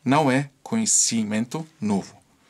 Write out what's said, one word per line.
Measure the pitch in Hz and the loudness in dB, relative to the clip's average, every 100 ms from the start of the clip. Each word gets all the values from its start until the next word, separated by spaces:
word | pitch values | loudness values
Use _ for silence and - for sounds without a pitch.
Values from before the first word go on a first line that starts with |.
não | 123 143 143 | 0 2 4
é | 127 143 _ | 2 -2 _
conhecimento | - 113 110 - - 117 104 107 117 156 160 _ | -6 -2 0 2 2 0 -2 -2 -4 -6 -10 _
novo. | 107 98 - - _ _ | -2 -2 -2 -16 _ _